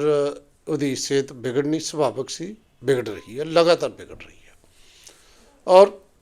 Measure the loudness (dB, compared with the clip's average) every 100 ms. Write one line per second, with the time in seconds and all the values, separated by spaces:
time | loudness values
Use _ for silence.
0 | 0 0 -2 -6 -18 _ -6 -4 -2 -4
1 | -2 -2 -2 -6 -6 -2 -2 -2 -4 -2
2 | -2 -2 -8 -10 -14 -16 _ _ -2 -2
3 | -2 -10 -14 -12 -2 2 4 2 0 -8
4 | -20 -20 -20 -20 -20 -20 _ _ -20 -20
5 | -20 -20 _ _ _ _ 4 8 8 4
6 | _ _